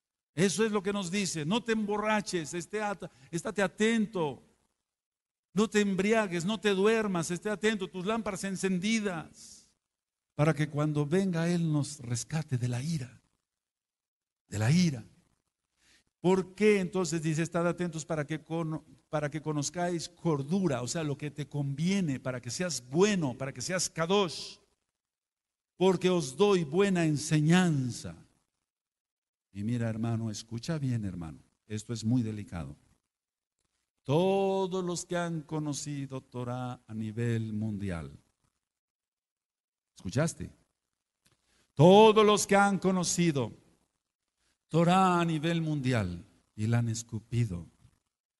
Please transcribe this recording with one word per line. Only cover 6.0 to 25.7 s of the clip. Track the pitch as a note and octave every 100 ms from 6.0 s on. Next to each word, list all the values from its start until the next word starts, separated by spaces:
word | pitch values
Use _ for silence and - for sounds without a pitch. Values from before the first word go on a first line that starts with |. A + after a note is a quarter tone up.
| G3 A3 G#3 F3
no | E3 A3
te | G#3
duermas, | F#3+ G3+ A3 G#3+ F3+ D#3
esté | F3 G#3+
atento, | G#3 G#3+ A3 F#3+
tus | F#3 F3+
lámparas | A3+ G#3+ F#3
encendidas, | G3 F3+ F#3+ F3+ G3+ A3+ G#3 E3+ - - - - _ _ _ _ _ _ _
para | - D3+
que | C#3+ D3+
cuando | D3 D3+ D3+ D3
venga | F3+ G3 E3 E3+
Él | F3 E3
nos | D3+ C#3 -
rescate | A#2+ A#2 - D#3+ - B2
de | A#2+
la | A#2+
ira. | C#3+ D#3+ B2 - _ _ _ _ _ _ _ _ _ _ _ _ _
De | G2+
la | A2
ira. | E3+ F3 B2+ G#2+ _ _ _ _ _ _ _ _ _ _ _
¿Por | F3 F#3+ F#3
qué | - G#3+ G3+
entonces | F3+ F#3 F3 E3
dice, | D#3 D#3
"Estad | D#3+ F3 E3+
atentos | E3+ F3 D#3
para | - D#3+ C#3
que | D3+
cono-, | - D#3+ D#3+ D#3 - - _
para | D#3 D3
que | D#3+
conozcáis | D#3 D3+ C3+ F3 F3 E3+ -
cordura", | - E3+ C#3+ C3+ G3 F3+ B2
o | B2
sea, | E3+
lo | D#3 C3+
que | D3
te | D3 C#3+
conviene, | C#3+ C#3 C#3 E3+ G3 E3+ B2+
para | C3 B2+
que | A#2+
seas | - F3+ C3+ A#2+
bueno, | D3 G#3 G3 C#3+ A#2
para | C3+
que | C3
seas | C#3+ F3+ -
kadosh? | - E3 G3+ F#3 - - - _ _ _ _ _ _ _ _ _ _ _